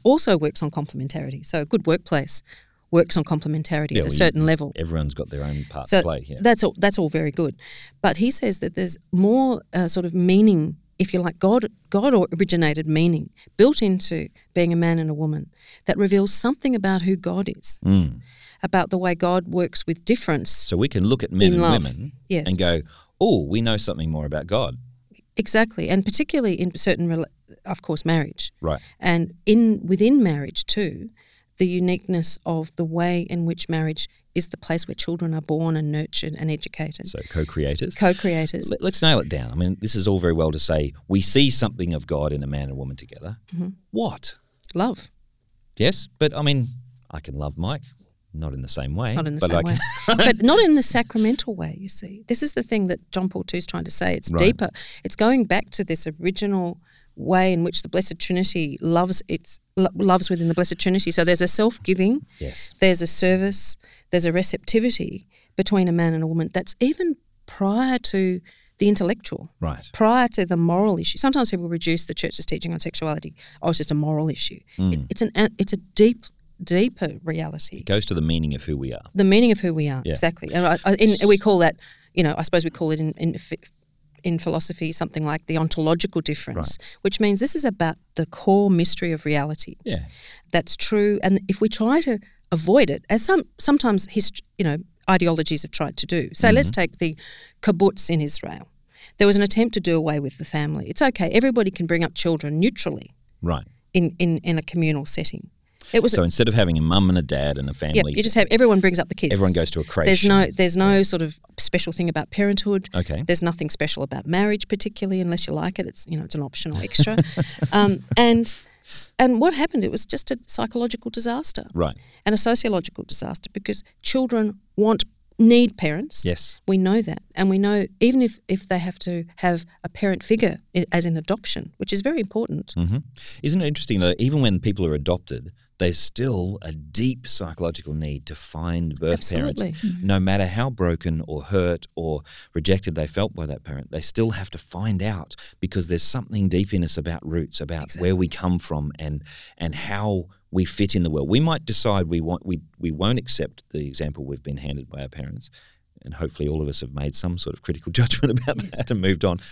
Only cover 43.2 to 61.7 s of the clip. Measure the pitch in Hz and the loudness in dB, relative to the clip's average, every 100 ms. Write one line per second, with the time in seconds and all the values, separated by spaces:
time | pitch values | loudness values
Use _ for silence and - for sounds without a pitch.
43.2 | 80 117 _ 170 180 190 _ 214 226 - | -16 -16 _ -10 -8 -10 _ -4 -4 -6
44.2 | - - _ _ - 175 226 - - _ | -12 -14 _ _ -10 -4 -2 -4 -12 _
45.2 | _ _ _ _ _ - 113 - - - | _ _ _ _ _ -2 0 0 -4 -2
46.2 | 151 147 147 143 123 - - - - 76 | -2 0 2 2 0 -6 -16 -20 -16 -14
47.2 | - 69 73 78 90 156 - - _ _ | -10 -6 -6 -4 -6 -6 -10 -20 _ _
48.2 | _ 78 78 67 65 - 67 80 120 117 | _ -10 -8 -6 -8 -6 -6 -4 -4 -4
49.2 | 156 147 90 85 82 113 - - - 226 | -4 -2 0 2 0 -2 -4 -4 0 4
50.2 | 240 226 226 370 403 302 247 240 233 226 | 4 6 6 6 6 6 4 2 0 0
51.2 | 220 269 - 190 160 151 190 - 185 202 | 0 0 -4 -8 -8 -10 -10 -10 -10 -10
52.2 | 226 240 294 - 233 220 185 175 _ 185 | -4 -2 -2 -4 -2 0 0 -2 _ -4
53.2 | 185 185 180 175 175 175 165 - 180 175 | -4 -4 -6 -6 -6 -6 -2 0 0 0
54.2 | - 82 185 240 190 - - - - - | -2 2 4 4 -2 -6 -16 -14 -8 0
55.2 | 220 262 214 185 - - 196 160 - 156 | 2 4 2 0 -2 -6 -4 -4 -6 -6
56.2 | 175 196 202 196 170 175 _ _ _ - | -4 -2 0 0 -2 -8 _ _ _ -8
57.2 | 131 185 185 175 170 170 165 180 185 170 | 0 4 4 2 0 -2 -2 -2 -2 -2
58.2 | - 180 190 180 151 139 165 165 185 180 | -2 0 0 0 -4 -4 0 2 2 0
59.2 | - 165 - - _ - 190 175 196 185 | 0 -4 -8 -16 _ 0 0 2 2 2
60.2 | 185 180 165 165 175 - 190 190 180 165 | 2 0 0 0 0 0 0 0 2 2
61.2 | 165 175 175 - 220 | 2 4 4 4 4